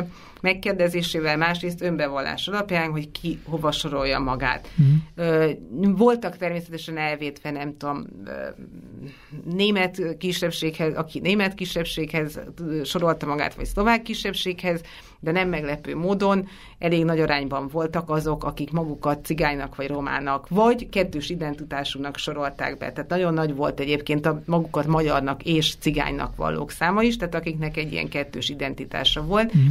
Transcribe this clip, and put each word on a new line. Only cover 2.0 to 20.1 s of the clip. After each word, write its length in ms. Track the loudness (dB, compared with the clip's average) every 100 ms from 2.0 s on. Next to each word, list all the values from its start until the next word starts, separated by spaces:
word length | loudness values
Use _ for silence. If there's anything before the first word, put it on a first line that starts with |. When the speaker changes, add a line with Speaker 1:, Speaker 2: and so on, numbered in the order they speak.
| 0 0 -2 -4 -2
Speaker 1:
alapján, 420 | -2 0 0 0
hogy 200 | -2 -6
ki 280 | -6 -6 -6
hova 280 | -4 -2 0
sorolja 460 | 0 -2 0 0 0
magát. 500 | 0 0 0 -2 0
Speaker 2:
Mhm. 140 | 4 6 6 4
Speaker 1:
Ö, 360 | -2 2 4 4 2 -6 0 2 6
voltak 400 | 6 4 0 -4
természetesen 600 | -4 -4 -6 -10 -8 -4
elvétve, 540 | -2 -2 -4 -6 -8
nem 260 | -6 -6 -6
tudom, 300 | -6 -6 -8 -14
ö, 60 | -10 -8 -8 -10 -16 -18 -18 -16 -16 -16 -16 -12 -4
német 640 | 2 4 4 2 0 -4 -2
kisebbséghez, 760 | -2 0 -2 -2 -2 0 0 0
aki 220 | -4 -2
német 340 | 0 2 2
kisebbséghez, 840 | -2 -4 -4 -4 -4 -2 -2 -2 -4 -12 -10 -6
ö, 160 | -4
sorolta 420 | -2 2 2 2 0
magát, 280 | 0 0
vagy 120 | -2 -4
szlovák 360 | 0 4 2
kisebbséghez, 800 | 0 -6 -4 -4 -4 -2 0 -2 -4 -16 -20 -8
de 80 | 0
nem 160 | 2 2
meglepő 480 | 0 -2 -4 -4 -2
módon 520 | 0 4 4 4 0 -8 -20 -4
elég 260 | 2 4
nagy 160 | 4 4
arányban 480 | 4 2 0 -2 -2
voltak 420 | -2 -2 -2 0
azok, 340 | 0 0 -2
akik 260 | -2 -4 -2
magukat 540 | -2 -2 -2 0 0
cigánynak 500 | -2 0 0 0 -4 -6
vagy 120 | -4
romának, 600 | -4 -2